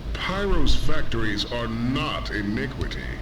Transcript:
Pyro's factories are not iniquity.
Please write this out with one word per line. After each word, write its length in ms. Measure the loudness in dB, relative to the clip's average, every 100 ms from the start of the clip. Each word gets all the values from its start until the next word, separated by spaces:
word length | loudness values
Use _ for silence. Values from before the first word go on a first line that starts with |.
| -8
Pyro's 600 | -8 -6 -4 0 4 6
factories 680 | 6 6 6 4 2 0 -2 -4
are 160 | -6 -4
not 640 | -4 -2 -2 -2 -4 -6
iniquity. 880 | -4 -4 -4 -6 -6 -6 -6 -8 -10